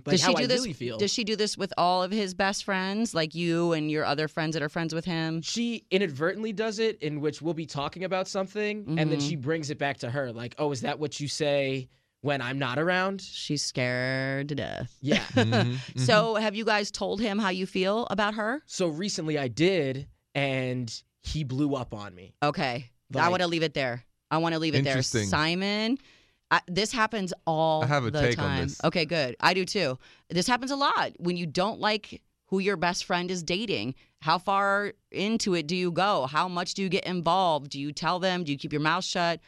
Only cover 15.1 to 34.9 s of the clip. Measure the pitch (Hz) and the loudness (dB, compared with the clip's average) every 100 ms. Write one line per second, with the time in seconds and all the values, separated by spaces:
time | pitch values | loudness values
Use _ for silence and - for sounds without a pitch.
15.1 | 147 - - 110 - 120 127 - - 127 | 0 2 4 6 6 4 0 -6 0 6
16.1 | 214 226 214 220 208 220 208 208 - 190 | 6 6 2 0 0 0 0 0 -2 -2
17.1 | 196 220 196 202 185 185 196 185 214 240 | 0 0 2 2 0 -2 0 2 2 0
18.1 | 208 208 214 214 285 - - 175 151 202 | 0 0 0 -2 -4 -6 -2 -2 0 -4
19.1 | - 156 147 135 113 170 185 135 131 143 | -4 -2 0 -2 2 4 4 0 -2 -8
20.1 | - _ 143 139 131 127 127 117 - - | -16 _ -2 0 0 -2 -2 -4 -8 -14
21.1 | _ - 156 139 131 147 139 120 107 101 | _ -6 -4 -2 0 0 0 -4 -10 -12
22.1 | 90 95 - 147 151 139 120 120 _ - | -14 -18 -2 -2 0 -2 -2 -8 _ -6
23.1 | 135 165 180 175 165 160 143 131 120 - | 2 2 4 2 2 0 0 -2 -4 -10
24.1 | _ - 156 165 160 160 143 139 135 127 | _ -2 0 2 2 2 2 2 2 2
25.1 | 120 101 151 156 180 202 208 220 269 - | 0 2 2 2 0 0 0 0 -2 -6
26.1 | - _ _ - 170 - 180 214 254 214 | -20 _ _ 0 0 2 -2 0 0 0
27.1 | 226 185 - - 160 160 156 151 143 117 | 0 -4 -4 -2 2 4 4 4 2 2
28.1 | 151 123 117 147 139 135 - 165 175 151 | 2 2 2 0 0 -2 0 0 2 0
29.1 | 165 127 120 160 190 180 208 151 127 - | 0 0 2 4 4 0 0 0 -2 -10
30.1 | - - 165 180 247 262 277 285 403 143 | -20 -4 0 2 0 0 0 2 2 -2
31.1 | - 175 175 170 156 196 - 208 214 - | -2 -4 -2 -2 0 0 0 -2 -2 -4
32.1 | - _ _ - 190 190 185 175 180 - | -18 _ _ -4 0 0 2 0 0 0
33.1 | 180 175 180 160 180 226 135 110 - _ | -2 0 -4 -2 -2 -2 -2 -4 -8 _
34.1 | - 151 175 202 196 196 196 202 | -8 0 0 2 2 2 0 -2